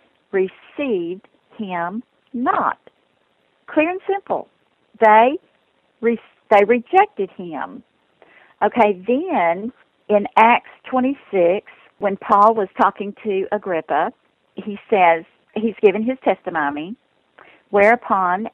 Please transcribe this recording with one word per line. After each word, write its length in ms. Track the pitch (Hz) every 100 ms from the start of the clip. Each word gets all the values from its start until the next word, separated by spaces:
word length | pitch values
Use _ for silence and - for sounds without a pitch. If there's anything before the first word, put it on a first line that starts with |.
| _ _ -
received 960 | 196 190 - _ - 285 190 170 185 _ _ _ -
him 480 | 202 175 170 214 - _ _
not. 460 | 240 277 - 165 - _ _ _ _ _ _ _ _ -
Clear 240 | 311 320
and 100 | 370 -
simple. 420 | 392 - 170 - _ _ _ _ -
They 380 | 220 214 247 311 _ _ _ _ _ -
re-, 180 | 233 226 _ _ -
they 160 | 208 202
rejected 640 | 247 - 359 415 - 190
him. 540 | - 175 147 - - _ _ _ _ _ _ _ -
Okay, 320 | 208 240 214 185 190
then 640 | 254 370 262 170 175 220 - _ _ -
in 180 | 208 202 -
Acts 360 | 226 240 - -
twenty-six, 880 | - 254 254 277 - 196 170 202 - _ _ -
when 180 | 202 190
Paul 380 | - 208 214 226
was 140 | 196 -
talking 380 | 202 - 202 -
to 240 | 220 190 -
Agrippa, 580 | 208 190 165 - 147 185 - _ _ _ -
he 220 | 208 202 -
says, 340 | 208 180 165 180 _ _
he's 220 | 220 220 190
given 220 | 208 196
his 140 | 220 262
testimony, 720 | - 190 185 170 143 147 170 247 _ _ _ _ _ _ - 202
Whereupon, 720 | 208 233 - 202 180 185 220